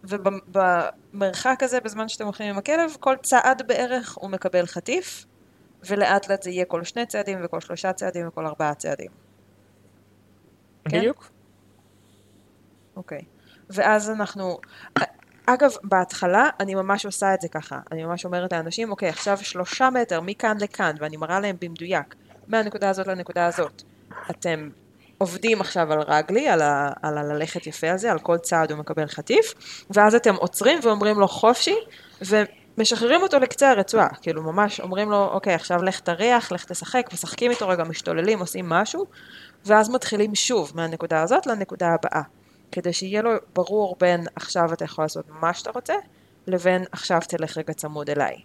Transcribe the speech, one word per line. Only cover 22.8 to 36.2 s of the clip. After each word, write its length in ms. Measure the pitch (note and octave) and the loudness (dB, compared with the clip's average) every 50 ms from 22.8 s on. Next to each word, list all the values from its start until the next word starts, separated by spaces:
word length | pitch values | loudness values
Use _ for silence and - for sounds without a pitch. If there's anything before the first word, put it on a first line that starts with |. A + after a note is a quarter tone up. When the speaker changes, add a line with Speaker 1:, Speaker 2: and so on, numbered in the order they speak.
| G3+ G3 | 0 0
Speaker 1:
הזאת 160 | G3 F#3+ F#3+ | 0 0 -2
לנקודה 400 | F#3+ F#3+ F3+ F3 - E3+ F3 F3 | -6 -6 -6 -8 -6 -2 0 0
הזאת. 360 | E3+ E3+ F3+ E3+ C#3+ - - - _ _ _ - - - - - - | 0 2 0 -4 -4 -4 -14 -20 _ _ _ -20 -20 -20 -18 -12 -12
אתם 380 | E3 - - F3+ E3 D#3 D3+ D3 C3+ _ _ _ _ _ _ _ _ _ | -10 -6 -4 -4 -4 -4 -6 -12 -14 _ _ _ _ _ _ _ _ _
עובדים 420 | G3 F3+ F3 - - A3+ A3+ G3+ | -4 -4 -4 -2 2 2 2 2
עכשיו 320 | F#3+ - - F#3 E3 D3+ | 0 -2 0 0 2 2
על 80 | D#3 D3+ | 2 0
רגלי, 480 | D3+ D3+ D3+ D3+ D#3 - F#3 A#3 D4 D4 | 2 2 2 2 2 2 0 0 2 4
על 140 | G3 E3 | 4 4
ה-, 300 | D3+ D3 C#3+ C#3 C#3+ C#3+ C3+ - | 4 2 2 2 0 -2 -4 -4
על 160 | - D#3 D3+ D3+ | -4 -4 -4 -2
הללכת 480 | D3 D3 D3 D3 D#3 D#3+ - E3+ - | -4 -4 -2 -4 -4 -4 -6 -10 -10
יפה 240 | D#3 D3+ - - D#3+ | -10 -10 -4 -2 -2
הזה, 220 | F3+ F#3 G#3 A#3 | -2 0 0 0
על 60 | F#3+ D#3 | 0 0
כל 200 | - - E3+ E3+ | 2 0 0 0
צעד 320 | E3+ - F3+ E3 D#3+ D3+ | 2 0 2 2 2 0
הוא 80 | D3+ D3+ | -2 -8
מקבל 280 | D3+ - D#3 D#3+ D3+ | -8 -6 -4 -4 -4
חטיף, 480 | D3 - - D3+ - A#3+ G#4 A4 - - - - - - - - _ | -4 -6 -12 -4 2 4 4 4 2 -2 -14 -18 -18 -18 -18 -14 _
ואז 240 | G3+ G#3 G#3 G#3+ G#3+ | 6 8 8 8 8
אתם 200 | A#3+ A#3 A3+ G3 | 6 6 6 4
עוצרים 440 | F3+ - F3+ - - G#3 B3 D#4 E4+ | 4 0 -2 -2 2 4 4 4 6
ואומרים 380 | B3+ A#3 G#3+ G#3 G#3 G#3 G#3+ G#3 | 4 2 2 4 2 2 4 4
לו, 80 | G3 - | 4 2
"חופשי", 480 | - - - A3 B3 - - E4+ G4 A4+ A4 - - - - - - - | 4 4 6 6 6 6 2 0 0 0 -2 -6 -20 -20 -20 -20 -16 -14
ומשחררים 1000 | G3+ F#3+ G#3 G#3+ G#3 - - - _ - - - G#3+ - A#3+ G#3+ A#3 A#3+ C#4+ F4 | -2 2 2 2 2 2 -4 -20 _ -14 -2 0 0 2 2 2 2 4 4 4
אותו 160 | F#4 F#4 - C4+ | 4 4 4 4
לקצה 320 | B3+ B3 - - C#4 C4+ | 4 2 2 4 6 6
הרצועה, 380 | B3+ G3+ F#3+ - - A3+ F#3 - - - | 6 6 4 2 4 4 4 2 0 -4
כאילו 200 | - E3+ D#3 D#3 | -6 -6 -4 -4
ממש 380 | D#3+ D#3+ D#3+ G3 G#3 G3+ G3+ - | -4 -2 0 2 2 2 0 -6
אומרים 300 | - F#3 F#3 F#3+ G#3+ G#3+ | -8 -6 -2 -2 0 2
לו, 180 | G#3 G3+ G3+ F#3+ | 2 2 2 2
"אוקיי, 220 | - G3 - G3+ F3 | 0 -2 0 0 0
עכשיו 280 | D#3+ - - F3+ F3 | 0 0 0 -2 0
לך 180 | F3+ F#3+ F#3 - | 0 0 -2 -2
תריח, 520 | - - E3+ E3 | -4 -4 -2 0